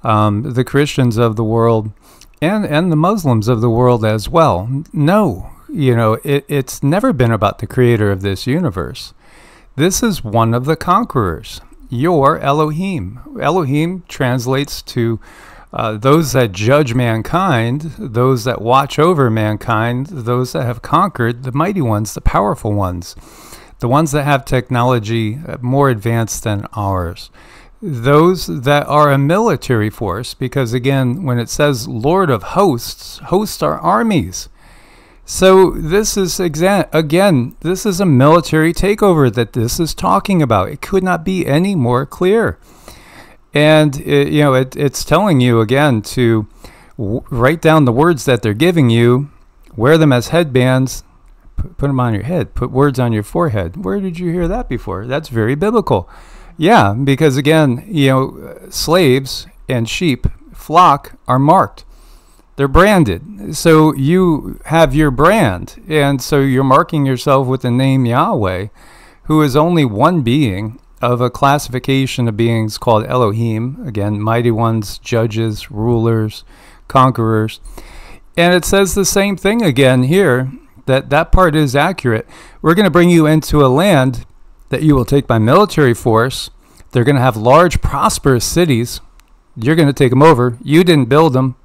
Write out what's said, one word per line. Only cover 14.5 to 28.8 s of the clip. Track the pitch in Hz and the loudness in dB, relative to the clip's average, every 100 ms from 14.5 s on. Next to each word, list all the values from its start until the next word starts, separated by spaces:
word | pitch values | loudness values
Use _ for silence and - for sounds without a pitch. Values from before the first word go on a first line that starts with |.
| 131 139 - | -4 -4 -10
to, | - 127 117 113 - - - - - | -10 -4 -4 -4 -12 -20 -20 -20 -14
uh, | - 113 107 | -8 -6 -2
those | 127 151 151 | 2 2 2
that | 131 117 | 0 0
judge | 92 107 143 139 | -2 0 2 2
mankind, | 120 120 113 104 170 190 123 117 139 160 117 | 0 -2 -2 -2 -2 0 0 -2 -4 -8 -12
those | 208 110 131 127 | -8 0 0 0
that | 117 113 | -2 -6
watch | 110 131 139 - | 0 0 0 0
over | 160 170 127 | 0 2 2
mankind, | 110 107 107 - 110 117 123 143 | 0 -2 -4 -2 -2 -2 -4 -8
those | 160 113 123 127 | -8 -4 -4 -2
that | - | -4
have | 123 113 | -6 -6
conquered, | - 156 196 - 117 120 | -2 -2 -2 -2 -4 -4
the | 131 | -6
mighty | 127 175 196 | -4 -2 -2
ones, | 127 104 107 | -2 -2 -4
the | - | -4
powerful | - 160 202 160 110 | -2 0 -2 -2 -4
ones, | 104 92 90 85 - - - - - - - | -2 -4 -6 -12 -18 -20 -20 -20 -20 -20 -8
the | 117 | 0
ones | 135 160 | 0 0
that | 147 | -2
have | 139 139 | 0 -2
technology, | - 131 - 123 123 123 107 117 107 123 170 | 0 -4 -2 0 2 0 -2 -4 -4 -6 -12
uh, | - | -8
more | 123 135 139 | -2 2 2
advanced | 113 117 117 110 - | 0 -2 -2 -4 -6
than | 113 104 - | -6 -6 -8
ours, | - 101 92 85 87 - _ - - - - | -6 -4 -4 -6 -10 -20 _ -20 -20 -20 -14
those | 208 127 120 147 170 185 - | -10 -4 2 4 4 2 -6
that | 160 127 147 | -4 0 0